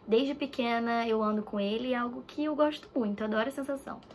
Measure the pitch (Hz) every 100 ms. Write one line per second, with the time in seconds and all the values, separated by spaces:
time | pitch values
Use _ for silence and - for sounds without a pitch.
0 | - 226 269 294 269 - 233 233 233 233
1 | 233 220 214 214 208 208 202 220 254 247
2 | 240 254 - - 302 285 302 302 - 285
3 | 208 208 220 214 247 277 269 269 - -
4 | -